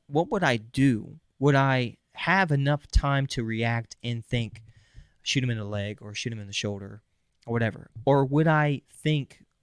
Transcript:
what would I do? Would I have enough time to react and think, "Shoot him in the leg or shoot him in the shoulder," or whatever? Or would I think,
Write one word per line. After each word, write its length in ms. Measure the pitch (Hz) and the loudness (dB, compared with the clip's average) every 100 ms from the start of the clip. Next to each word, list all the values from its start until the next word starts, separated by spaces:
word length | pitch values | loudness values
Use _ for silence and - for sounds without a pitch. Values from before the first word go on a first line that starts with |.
| - | -4
what 240 | 143 175 | -2 0
would 120 | 208 | 0
I 140 | 160 117 | 2 0
do? 640 | 110 - 139 110 - - _ - | -2 2 4 2 -4 -18 _ -2
Would 160 | 135 | 2
I 420 | 139 135 131 120 - _ | 4 4 2 -2 -8 _
have 380 | - - 190 180 | -6 0 2 2
enough 360 | 143 139 147 - | 2 2 -2 0
time 380 | - 139 139 135 | 0 2 0 0
to 160 | - | -4
react 520 | 113 110 117 117 113 - | -4 -2 0 -2 -6 -10
and 220 | 120 117 | -8 -8
think, 380 | - 120 110 - - - _ - - _ | -4 -4 -4 -10 -20 -20 _ -20 -20 _
"Shoot 220 | - 139 | -4 -2
him 60 | 123 | 0
in 80 | 113 | -2
the 60 | |
leg 340 | 104 104 101 107 | -6 -6 -6 -8
or 120 | 104 | -12
shoot 180 | 104 117 | -10 -8
him 80 | 113 | -8
in 60 | 101 | -10
the 60 | |
shoulder," 500 | 98 104 101 98 104 _ _ _ _ - | -6 -6 -6 -10 -18 _ _ _ _ -4
or 60 | |
whatever? 380 | 117 113 - - 110 | -2 -2 -4 -14 -4
Or 200 | 139 139 | 2 4
would 220 | 135 143 160 | 4 2 4
I 360 | 156 147 139 - | 4 2 -2 -6
think, 540 | - 151 151 131 - _ _ | -4 0 0 -2 -12 _ _